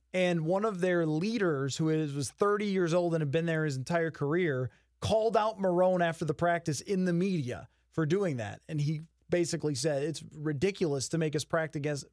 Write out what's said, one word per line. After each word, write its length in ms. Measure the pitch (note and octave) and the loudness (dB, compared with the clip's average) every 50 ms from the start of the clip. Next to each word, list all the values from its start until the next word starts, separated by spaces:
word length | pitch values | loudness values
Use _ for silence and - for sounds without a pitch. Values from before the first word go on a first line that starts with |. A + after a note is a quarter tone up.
| _ _ - | _ _ -2
And 320 | F#3 F#3 F3+ F3 E3+ D#3 | 0 2 2 2 0 0
one 200 | D#3 F3+ G3 G#3 | 0 0 0 0
of 160 | A3+ G#3 F3 | -2 -2 0
their 240 | F3 F#3 F3+ F3 E3+ | 0 2 2 2 2
leaders, 720 | D#3 D3+ D#3 F3 G#3+ A3+ A#3+ G3+ F3 D#3 C3+ C#3 C#3 B2+ - | 2 0 0 0 -2 -2 0 0 0 0 0 -2 -2 -2 0
who 120 | E3 D#3 | 0 2
is, 240 | D#3 D#3 D#3 D3 C#3 | 2 2 0 -2 -2
was 160 | C#3+ C#3 - | -4 -6 -4
thirty 340 | - - G#3 G3+ G#3 G#3 G#3 | 0 2 2 2 2 2 0
years 280 | G#3 F#3+ F#3+ F3 E3 D#3+ | 0 0 2 2 2 2
old 180 | F3+ F3 F3 E3 | 2 2 2 0
and 80 | D#3+ | 0
had 80 | D#3 C#3+ | 0 0
been 140 | C3+ E3 E3 | 0 0 0
there 200 | E3+ E3 D#3 D#3 | 0 0 0 0
his 100 | D#3 C#3 C3 | 0 -2 -4
entire 320 | B2+ - F3 E3+ E3 D#3+ | -4 -2 0 0 0 -2
career, 640 | D#3 - D3 C#3+ D#3 F3+ F#3 D#3+ C3+ B2+ B2+ B2 - _ _ _ _ - | -4 -4 -2 0 0 2 2 0 0 -2 -2 -4 -8 _ _ _ _ -6
called 360 | - - G3+ A3 G#3+ A3+ G3+ A3 | -2 0 2 2 2 4 2 2
out 220 | G#3+ A3 A3 G3 | 2 2 -2 0
Marrone 440 | F#3+ F#3 F3+ F3 F3+ F#3 F#3 F3+ F3 | 0 2 4 4 4 4 4 4 2
after 220 | E3 D#3+ - E3+ | 0 0 -2 -2
the 80 | D3+ D#3 | -4 -2
practice 480 | - E3+ F3 E3+ E3+ E3 - D3 B2 | 0 2 2 2 2 0 -2 -4 -4
in 240 | - - G3+ F#3 F#3 | -2 -2 -2 0 2
the 80 | F3+ F3 | 2 2
media 540 | E3+ F3+ G3+ F#3 E3+ C3+ A#2+ A#2 F2 - - _ _ _ _ | 2 2 0 0 -2 -2 -4 -6 -10 -12 -16 _ _ _ _
for 140 | - - D#3+ | -4 -2 0
doing 320 | D3 E3 G3+ G3+ F3+ C#3+ A#2+ | 2 2 2 0 0 -2 -2
that. 240 | G#2+ G2+ G#2+ G#2+ _ - | -4 -6 -8 -10 _ -8
And 100 | E3 D3 | -4 -2
he 220 | D3 C#3+ D#3+ D3+ D#3+ - _ _ _ - | -2 -2 -2 -4 -6 -12 _ _ _ -2
basically 460 | F3+ F3 E3+ E3 - D#3+ - D3+ D3 | 0 0 0 0 -2 -2 -2 -2 -2
said, 280 | A#2 C3 D#3+ D3 C3+ C#3 | 0 0 0 0 0 0
"It's 200 | D#3+ D#3 - - - - | -2 -4 -6 -10 -16 -12
ridiculous 720 | D3+ D3 D#3 D3+ C3+ C3 G3 G3 - G3 D#3+ C#3+ C#3 A#2+ - | -6 -4 -4 -2 0 0 0 0 0 0 0 0 -2 -4 -2
to 80 | - E3 | 0 0
make 180 | D#3+ D#3 C#3+ | 0 0 0
us 80 | D#3 C3+ | -2 -4
practice 340 | - - E3 D#3+ D3+ - D#3 | 0 -2 -2 -2 -2 -4 -4
against, 260 | C#3 D3+ D3 C#3 C3 - | -4 -4 -4 -4 -8 -12